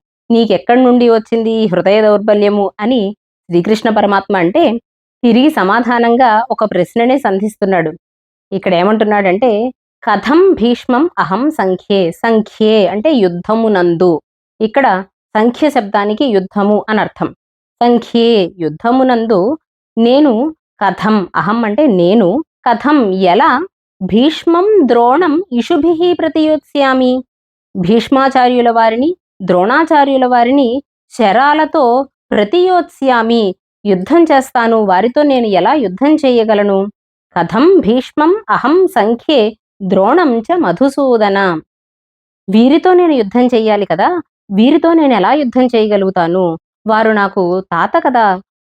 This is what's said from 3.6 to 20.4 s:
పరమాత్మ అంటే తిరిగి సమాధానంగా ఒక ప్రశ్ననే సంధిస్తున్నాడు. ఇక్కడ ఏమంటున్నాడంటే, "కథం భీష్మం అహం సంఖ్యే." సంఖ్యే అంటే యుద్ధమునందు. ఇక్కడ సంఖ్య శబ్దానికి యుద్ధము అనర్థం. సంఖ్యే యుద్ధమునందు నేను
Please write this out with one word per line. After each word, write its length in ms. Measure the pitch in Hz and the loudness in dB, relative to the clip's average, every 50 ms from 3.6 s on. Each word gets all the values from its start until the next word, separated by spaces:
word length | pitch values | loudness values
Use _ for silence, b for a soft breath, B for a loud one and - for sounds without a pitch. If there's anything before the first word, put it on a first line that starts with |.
| 175 202 220 214 - 226 | 0 0 -2 -2 -2 -2
పరమాత్మ 460 | 214 226 202 202 202 196 196 - 208 | 0 0 0 0 0 -2 -2 -2 -2
అంటే 440 | 185 170 175 - - 247 - 220 233 _ _ _ _ _ _ _ - - | -2 -2 0 0 0 0 0 -2 -4 _ _ _ _ _ _ _ -2 0
తిరిగి 260 | 240 220 247 262 302 | 2 2 4 2 2
సమాధానంగా 960 | 311 226 185 190 208 240 247 220 - 240 233 233 233 247 254 233 214 214 240 - | 0 0 -2 0 0 0 0 -2 -2 0 0 0 2 2 2 2 2 0 0 -2
ఒక 140 | 220 - 220 | -4 -4 -4
ప్రశ్ననే 540 | 208 - 180 180 - - 233 233 247 262 277 | -4 -2 -4 -4 -2 -2 -2 0 0 0 0
సంధిస్తున్నాడు. 760 | 277 214 190 196 214 214 - - 208 196 190 175 165 156 165 - _ _ _ _ _ _ _ _ _ - 202 | -2 -2 -2 -2 -4 -6 -6 -4 -4 -2 0 0 -2 -4 -6 -10 _ _ _ _ _ _ _ _ _ -10 -10
ఇక్కడ 220 | 185 - 196 185 | -6 -4 -2 0
ఏమంటున్నాడంటే, 960 | 170 180 202 220 214 214 208 214 208 196 185 180 202 269 247 208 208 233 262 - _ _ _ _ _ - | 0 0 0 0 0 0 0 0 0 0 0 -2 0 0 0 0 -2 -4 -6 -8 _ _ _ _ _ -4
"కథం 480 | - 208 202 - 220 294 339 381 392 330 | -4 -4 -2 -2 0 2 2 4 2 2
భీష్మం 580 | - 214 240 240 - - - 247 247 320 349 - 202 | 2 0 -2 -2 -2 -4 -4 -2 0 0 -2 -2 -4
అహం 320 | 170 151 190 220 262 311 | -4 -4 -2 -2 -2 -4
సంఖ్యే." 600 | 311 - 196 190 185 180 - - 202 196 185 165 | -2 -2 -2 -2 -2 -4 -4 -4 -2 -2 -2 -2
సంఖ్యే 760 | 170 - - 233 226 214 202 - - - 220 214 220 214 190 | -4 -4 -2 0 0 0 -2 -4 -4 -2 0 2 2 2 2
అంటే 260 | 170 185 214 220 320 311 | 0 -2 -2 -2 0 0
యుద్ధమునందు. 1080 | 240 196 180 175 175 - - 220 226 226 220 208 180 175 175 170 160 185 180 165 147 _ _ _ _ _ _ _ - | 2 0 0 -2 -4 -4 -4 -2 -2 0 0 0 0 0 0 0 0 0 0 0 -2 _ _ _ _ _ _ _ -6
ఇక్కడ 440 | 220 220 - 277 262 233 190 185 196 _ _ _ _ _ - | -6 -2 -2 0 0 0 0 -2 -4 _ _ _ _ _ -4
సంఖ్య 340 | 214 220 240 240 - 311 294 | 0 0 0 0 0 -2 -2
శబ్దానికి 540 | 285 254 208 196 202 208 202 208 214 - 294 | 0 -2 -6 -2 -4 -4 -2 -2 -2 -2 -2
యుద్ధము 600 | 262 208 190 185 - - 208 196 208 214 196 - - | 0 0 -2 -2 -4 -4 -2 0 0 0 -2 -2 -2
అనర్థం. 460 | 220 208 170 - _ - 170 - - _ _ _ _ _ _ _ _ - 240 | -2 -2 -2 -4 _ -8 -10 -10 -10 _ _ _ _ _ _ _ _ -2 0
సంఖ్యే 720 | 240 240 233 240 - - 233 226 233 233 208 180 160 - 180 | 0 0 0 -2 -2 -2 0 2 2 2 2 0 -2 -4 -6
యుద్ధమునందు 1000 | 165 151 151 - - 233 254 262 262 254 247 226 226 220 226 180 180 240 320 - _ _ _ _ _ _ - 226 | -6 -6 -6 -4 -4 -2 0 0 0 0 0 -2 -2 -2 0 0 0 -2 -4 -6 _ _ _ _ _ _ -4 -2
నేను 560 | 226 233 247 285 302 285 - - | 0 2 2 2 2 2 2 0